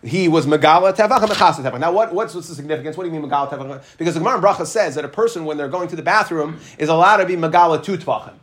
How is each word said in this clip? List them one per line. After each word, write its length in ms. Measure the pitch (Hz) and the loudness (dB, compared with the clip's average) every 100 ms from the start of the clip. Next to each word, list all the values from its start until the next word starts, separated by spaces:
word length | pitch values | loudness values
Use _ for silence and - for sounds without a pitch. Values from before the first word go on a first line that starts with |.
He 240 | 117 170 175 | -4 0 2
was 180 | 160 135 | 2 2
Megala 500 | 151 151 165 190 185 | 4 6 6 4 2
Tefach 260 | 208 254 | 2 2
and 100 | 214 | 2
Mechasa 320 | 202 180 156 | 4 2 2
Tefach. 160 | 131 123 | -6 -2
Now, 120 | 165 | -2
what, 220 | 185 226 | 0 0
what's, 220 | 170 - 170 | -2 -6 -8
what's 120 | - | -14
the 80 | 147 | -14
significance? 400 | 147 147 143 165 | -8 -8 -8 -10
What 60 | |
do 60 | 185 | -8
you 100 | 160 | -8
mean 100 | 143 | -4
Megala 200 | 143 143 | -4 -4
Tefach? 340 | 139 135 131 - _ | -8 -12 -14 -18 _
Because 160 | 165 | -4
the 60 | 143 | -2
Gemara 180 | 196 240 | 0 2
in 60 | |
Bracha 220 | 190 190 165 | 2 0 -4
says 300 | 220 160 143 | -2 -2 -4
that 100 | 139 | -8
a 40 | |
person, 360 | - 226 180 156 | -2 -2 -2 -8
when 120 | 151 | -6
they're 120 | 143 | -6
going 180 | 180 175 | -6 -6
to 60 | 170 | -6
the 80 | |
bathroom, 560 | 151 208 214 165 147 165 - - | 0 0 0 -4 -6 -8 -18 -6
is 120 | 151 | 0
allowed 280 | 165 185 208 | 4 6 6
to 80 | 180 | 2
be 100 | 180 | -2
Megala 480 | 165 175 170 156 | 0 4 4 2
two 140 | 160 185 | -2 -6
Tefachim. 360 | 151 110 - - | -4 -6 -8 -20